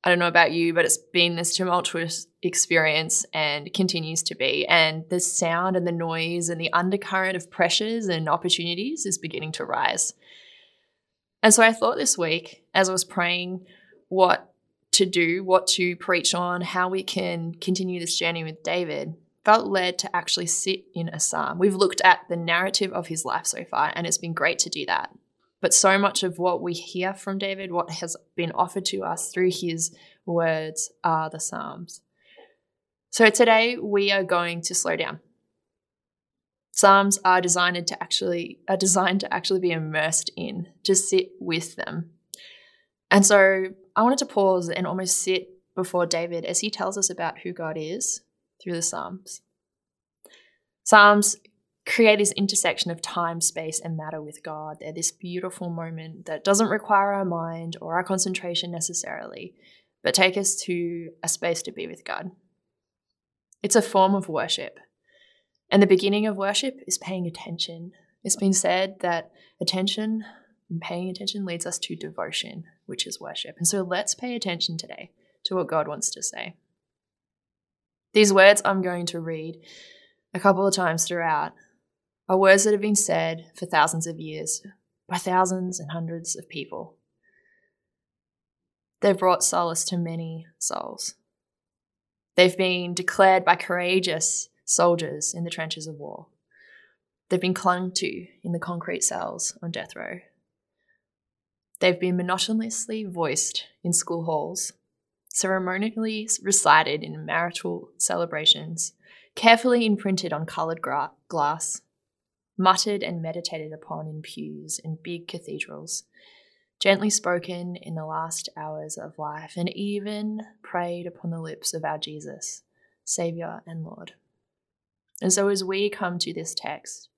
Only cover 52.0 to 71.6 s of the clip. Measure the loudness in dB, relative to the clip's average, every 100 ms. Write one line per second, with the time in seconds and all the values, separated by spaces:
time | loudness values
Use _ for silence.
52 | 6 6 2 0 -2 0 0 -2 -4 -4
53 | -6 -2 -2 -2 -2 -2 -6 -6 -6 -6
54 | -6 -8 -10 -14 -12 -10 -10 -12 -10 -6
55 | -6 _ -8 -6 -6 -8 -8 -8 -8 -10
56 | -12 -14 -10 -4 2 2 2 -2 2 4
57 | 4 0 -2 -2 -6 -8 -10 -10 -2 -2
58 | 0 -2 -2 -4 -4 -6 -6 -6 -6 -6
59 | -8 -10 -12 -14 -16 _ _ _ _ _
60 | 0 4 4 2 -2 -2 -4 -4 -4 -6
61 | -10 -8 -6 -2 -2 -4 -6 -10 -12 -12
62 | -10 -10 -10 -16 _ _ _ _ _ _
63 | _ _ _ _ _ _ 2 2 4 4
64 | 4 2 -2 -4 -2 -4 -6 -16 _ _
65 | _ _ _ _ _ _ _ 4 6 6
66 | 4 0 0 -2 -2 -2 -4 -8 -8 -6
67 | -6 -6 -6 -8 -12 -8 -8 -8 -18 _
68 | _ _ -6 0 2 2 2 0 -2 -2
69 | -2 -2 -4 _ _ _ -4 0 -2 -2
70 | -2 -4 -6 -20 _ _ _ -10 -6 -6
71 | -6 -6 -8 -6 -6 -6